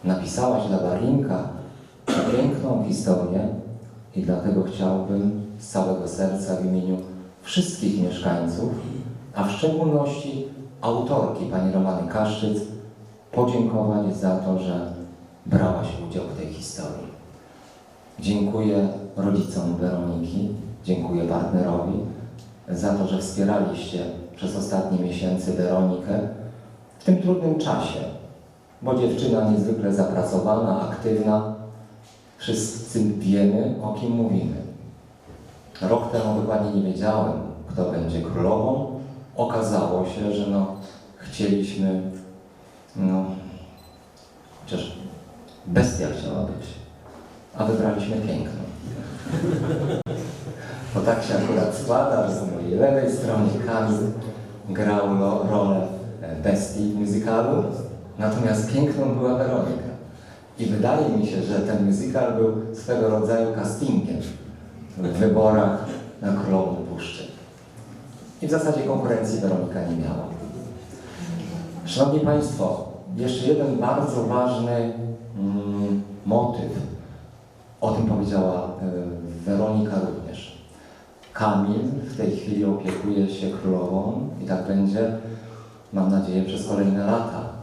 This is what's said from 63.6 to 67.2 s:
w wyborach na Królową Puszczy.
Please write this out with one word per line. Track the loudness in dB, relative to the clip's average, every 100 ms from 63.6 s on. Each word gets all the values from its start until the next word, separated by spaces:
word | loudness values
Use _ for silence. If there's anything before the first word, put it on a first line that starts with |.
| -2 -2 2 4 2 0 -6 -10 -14 -16 -18 -18 -14 -4
w | -2
wyborach | 2 4 6 6 6 4 0 -4 -8 -10 -6
na | -2
Królową | 0 2 2 2 -2
Puszczy. | -6 -8 -8 -10